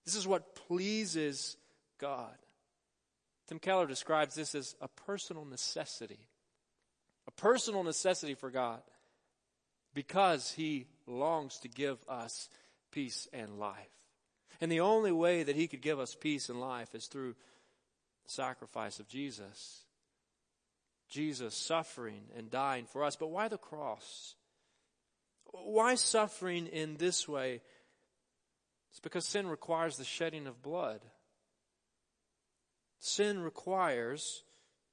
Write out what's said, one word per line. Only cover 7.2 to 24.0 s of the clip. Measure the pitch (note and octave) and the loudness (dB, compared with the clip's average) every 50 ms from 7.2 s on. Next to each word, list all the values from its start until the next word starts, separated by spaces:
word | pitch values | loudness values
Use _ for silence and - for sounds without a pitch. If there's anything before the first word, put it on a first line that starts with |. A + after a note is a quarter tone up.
| _ | _
A | - | -18
personal | - - - G#3 B3+ B3+ - A#3 G#3 G3 F3+ | -10 2 6 6 6 6 4 0 0 0 0
necessity | E3 D#3 - - F#3 F3+ F3+ - D3 C3+ | 0 0 2 2 2 2 2 0 -4 -6
for | - - C3 | -6 -8 -4
God | B2 C3 B2+ A#2 A2+ A#2 - - - _ _ _ _ _ _ _ _ _ _ _ _ _ _ _ _ _ _ _ _ | -2 0 0 0 -2 -6 -12 -18 -20 _ _ _ _ _ _ _ _ _ _ _ _ _ _ _ _ _ _ _ _
because | C#3+ C3+ - - F#3+ G3 F#3 E3 C3+ A#2+ - | -6 -6 2 6 8 8 8 8 4 2 -2
he | - D#3+ D#3+ D#3 D3+ C3+ B2+ - - _ _ | -4 -2 -2 0 0 -2 -4 -6 -14 _ _
longs | - B2 B2+ C#3+ D#3+ E3+ D#3+ C#3+ C3 - - | -8 -2 0 2 2 2 2 0 -4 -10 -12
to | - B2 | -12 -12
give | A#2 B2+ C#3+ C#3 C3 A#2+ - | -4 -2 -2 -2 -2 -4 -6
us | - C3 A#2+ A#2 A#2 - - - - - - - - _ _ _ _ | -8 -6 -6 -6 -8 -8 -10 -10 -12 -16 -20 -20 -20 _ _ _ _
peace | - D3+ C#3 A#2+ - - - - | -6 -4 -4 -4 -4 -8 -10 -10
and | - B2+ A2 G#2 G#2 G#2 | -10 -10 -10 -8 -8 -6
life. | G#2 G2+ F#2+ G2+ G2+ - - - _ _ _ _ _ _ _ _ _ _ - - | -6 -6 -6 -8 -14 -20 -20 -20 _ _ _ _ _ _ _ _ _ _ -8 -4
And | E3 E3 | 0 2
the | E3 D#3+ | 2 4
only | F3 G3+ A3 A3 A3 G3 | 6 6 6 6 6 4
way | F3 E3 E3+ F3 F3+ E3+ | 4 6 6 6 6 4
that | D3+ C#3+ C#3+ | 4 2 2
he | D3+ E3+ | 2 0
could | D#3+ - C3 | 0 -2 -2
give | B2 D3+ D#3 C3+ | -2 0 0 0
us | B2+ A#2+ - | -2 -4 -6
peace | - - D#3 D3 C3+ - - | -4 -2 0 0 0 -2 -4
and | A#2+ B2 | -4 -4
life | B2+ C3 B2+ A#2+ A#2 - - | -4 -4 -4 -6 -8 -8 -10
is | A2+ - | -12 -12
through | - - C#3 C3 B2 A2+ - - - - _ _ _ _ _ _ _ _ _ _ _ _ _ _ | -10 -8 -6 -6 -6 -8 -10 -16 -20 -20 _ _ _ _ _ _ _ _ _ _ _ _ _ _
the | - | -10
sacrifice | - - C3 C3 B2+ - - - - A2+ A2 G#2 - - | -6 -4 -2 -2 -4 -6 -12 -8 -4 -4 -4 -4 -6 -8
of | G#2+ - | -12 -10
Jesus. | B2 C3+ C#3+ C#3 A2+ G#2 G2+ F#2+ G2+ - - - - - - _ _ _ _ _ _ _ _ _ _ _ _ _ _ _ _ _ _ _ _ _ _ _ _ _ | -6 -6 -6 -6 -6 -8 -12 -14 -14 -14 -16 -16 -16 -18 -20 _ _ _ _ _ _ _ _ _ _ _ _ _ _ _ _ _ _ _ _ _ _ _ _ _
Jesus | - C#3 D3+ D#3 C#3+ B2 B2 A2 - | -4 -2 -2 -2 -2 -4 -6 -6 -4
suffering | - - - D#3+ E3 D#3+ - - C3 A#2+ A2 G#2+ G#2 G#2 A2 - | -6 -2 0 0 0 0 -2 -8 -8 -8 -8 -8 -10 -14 -14 -12
and | A#2+ A2+ A2 | -12 -8 -4
dying | A#2+ B2+ C#3 C3+ C3+ B2 A#2 | -2 0 0 0 0 -2 -4
for | - - C3+ | -6 -2 0
us. | D3 D3 C#3 | 0 0 0
But | - D#3+ D#3 | -2 -4 -4
why | E3 F#3+ G#3+ A3+ | -2 -2 0 -2
the | A3 | -2
cross? | F#3+ - - D#3+ D3+ D3 B2+ G#2+ G2+ | -6 -8 -12 -10 -8 -6 -6 -6 -6